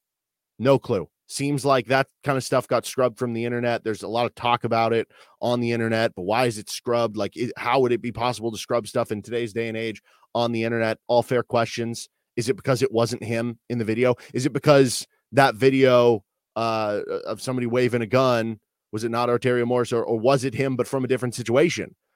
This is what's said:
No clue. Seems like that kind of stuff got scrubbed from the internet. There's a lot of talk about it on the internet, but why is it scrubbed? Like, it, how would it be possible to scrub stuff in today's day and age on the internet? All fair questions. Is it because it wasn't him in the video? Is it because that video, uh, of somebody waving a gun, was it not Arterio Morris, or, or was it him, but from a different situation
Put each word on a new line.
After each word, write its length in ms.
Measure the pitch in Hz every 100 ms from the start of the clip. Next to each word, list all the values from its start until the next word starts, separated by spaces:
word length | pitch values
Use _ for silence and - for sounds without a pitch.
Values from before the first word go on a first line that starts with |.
| _ _ _ _ _ _
No 200 | 120 135
clue. 300 | - 104 78 _ _
Seems 380 | - 143 143
like 220 | 139 131 107
that 200 | 135 135 _
kind 140 | 139 135
of 80 |
stuff 240 | - 135 -
got 160 | 120
scrubbed 340 | - - 127 107
from 140 | 123
the 120 | 113
internet. 380 | 117 120 120 117
There's 200 | 110 104
a 60 | 98
lot 180 | 113 120
of 80 |
talk 300 | - 120 120
about 280 | 117 113 113
it 160 | 113 - _ - _
on 200 | 117 120
the 120 | 117
internet, 420 | 117 113 113 113
but 80 | -
why 240 | 90 113 127
is 120 | 107
it 100 | 101
scrubbed? 480 | - - 120 117 104
Like, 180 | 101 -
it, 140 | 117 -
how 240 | 120 135
would 120 | 123
it 100 | 120
be 100 | 120
possible 400 | 113 120 110 117
to 60 | 104
scrub 280 | - 120 107
stuff 240 | 123 117
in 120 | 107
today's 300 | 110 117 117
day 160 | 98 113
and 80 | 110
age 260 | 113 101 _ _ _
on 180 | 117 120
the 120 | 117
internet? 340 | 113 117 113 110 -
All 160 | 151
fair 200 | - 123
questions. 640 | - 120 117 - 117 117 - _ _ -
Is 120 | 117
it 80 | 117
because 260 | - 123
it 100 | -
wasn't 300 | 110 117 120
him 360 | 107 117 120 117 _
in 80 | 120
the 60 |
video? 320 | 107 110 123 120 -
Is 100 | 120
it 80 | 139
because 540 | - - 139 135 - - _ _
that 220 | 120 139
video, 720 | 110 131 135 131 123 120 110 - _ _ -
uh, 440 | 113 110 107 104 - 92 -
of 140 | 107
somebody 260 | - 127 120
waving 360 | 123 123 120
a 40 | 110
gun, 540 | 127 131 117 113 107 _ _ _
was 100 | 107
it 80 | 113
not 180 | 117 120
Arterio 360 | 120 127 123 120
Morris, 260 | 123 117
or, 120 | 117
or 140 | - 113
was 260 | 117 139
it 100 | 131
him, 220 | 117 135 123
but 100 | 123
from 180 | 135
a 40 | 127
different 260 | 127 123
situation 600 | 117 113 123 165 - 87 - _